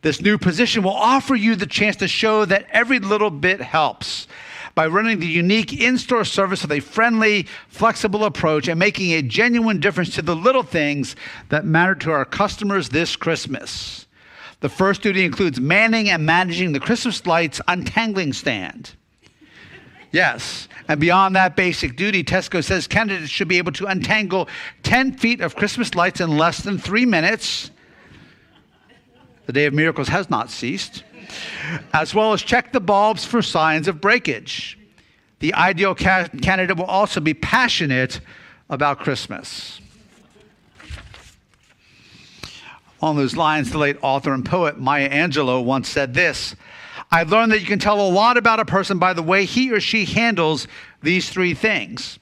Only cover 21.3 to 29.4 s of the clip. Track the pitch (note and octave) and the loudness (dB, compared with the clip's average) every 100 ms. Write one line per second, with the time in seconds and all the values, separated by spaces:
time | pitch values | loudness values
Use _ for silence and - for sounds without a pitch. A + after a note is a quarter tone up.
21.3 | F#3+ F#3 - F3+ D#3+ D3+ A#2+ G3 G3 C#3+ | 4 2 2 0 0 -6 -4 -2 -2 0
22.3 | F3+ - F3+ C#3+ F#3+ - G3+ A3 F#3+ D3+ | -2 0 -4 -2 -2 0 0 0 -4 -6
23.3 | - F3 F3 F3+ C#3+ G3 F#3 - G#3+ G3+ | -4 0 0 0 -4 -4 -4 0 0 0
24.3 | F#3+ D#3+ - - - - A#3 C4+ - A#3 | -2 -4 -8 -16 -8 0 2 2 0 0
25.3 | A#3+ E3 - G#3 - A#3+ F3 F3 - E3+ | 0 -4 -2 -4 -2 -4 0 0 0 0
26.3 | D3+ E3 - - F#3+ - G#3 B3 F#3 E3 | 2 2 0 -6 -6 -2 2 4 4 2
27.3 | A3 - - - _ _ _ - - - | 0 -4 -8 -10 _ _ _ -20 -20 -20
28.3 | _ _ _ _ _ _ _ _ _ _ | _ _ _ _ _ _ _ _ _ _
29.3 | _ | _